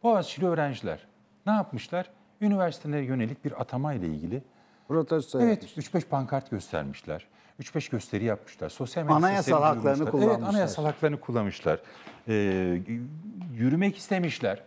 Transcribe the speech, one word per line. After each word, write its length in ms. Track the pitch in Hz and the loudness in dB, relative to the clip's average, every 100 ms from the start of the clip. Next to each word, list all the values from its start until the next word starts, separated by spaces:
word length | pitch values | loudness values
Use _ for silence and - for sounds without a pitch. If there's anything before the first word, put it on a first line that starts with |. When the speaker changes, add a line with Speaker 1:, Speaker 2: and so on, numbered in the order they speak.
Speaker 1:
Boğaziçi'li 420 | 233 220 165 - 180 | 4 2 2 -2 0
öğrenciler. 520 | 165 147 123 101 78 - _ _ _ - | 2 0 -2 -6 -6 -10 _ _ _ 0
Ne 80 | |
yapmışlar? 560 | 214 185 127 - 175 185 - _ _ | 0 0 -6 -6 -6 -6 -12 _ _
Üniversitelere 640 | 208 196 180 - 151 147 131 | 2 4 2 0 -4 -2 0
yönelik 400 | 131 113 147 147 | 0 0 -2 -6
bir 160 | - | -6
atama 320 | 127 127 147 | -4 -2 -2
ile 140 | 127 87 | -2 -2
ilgili 340 | 78 85 120 - _ _ _ _ | -4 -4 -6 -8 _ _ _ _
Speaker 2:
Protesto 520 | 156 151 160 - 135 | -2 0 0 -2 2
Speaker 1:
Evet, 80 | 240 | 4
Speaker 2:
yapmışlar. 280 | 214 - - | 2 -2 -10
Speaker 1:
üç 100 | 139 | -4
beş 120 | 180 - | -2 0
pankart 460 | 139 131 135 - | -2 0 -4 -4
göstermişler. 760 | 107 - 82 71 69 - 78 - _ _ _ | -8 -4 -4 -4 -10 -10 -10 -10 _ _ _
Üç 160 | 135 160 | -8 -6
beş 140 | - | -4
gösteri 340 | 120 - 104 | -6 -4 -4
yapmışlar. 460 | 113 104 - - 78 | -2 -2 -6 -12 -10
Sosyal 340 | - 123 - | -8 -6 -4
medya 120 | 151 151 | 2 4
Speaker 2:
Anayasal 240 | 175 202 | 4 2
Speaker 1:
sitelerini 220 | 175 160 151 | 4 4 4
Speaker 2:
haklarını 320 | 139 131 139 | 4 2 2
Speaker 1:
duyurmuşlar. 200 | 151 143 | 2 4
Evet, 140 | 214 220 | 4 4
Speaker 2:
kullanmışlar. 120 | 190 | 2
Speaker 1:
anayasal 320 | 208 175 - 151 | 2 2 0 -2
haklarını 340 | 151 156 147 | 2 0 0
kullanmışlar. 600 | - 120 101 - - 78 - - - - - | -2 0 0 -2 0 0 -2 -20 -20 -18 -2
Ee, 500 | 110 101 95 92 90 98 117 123 156 196 202 180 120 | 2 2 2 2 0 -2 -6 -8 -12 -14 -12 -10 0
yürümek 400 | 123 156 202 196 | 2 4 2 0
istemişler 640 | - 190 170 - 110 101 | -2 -2 0 0 -2 -2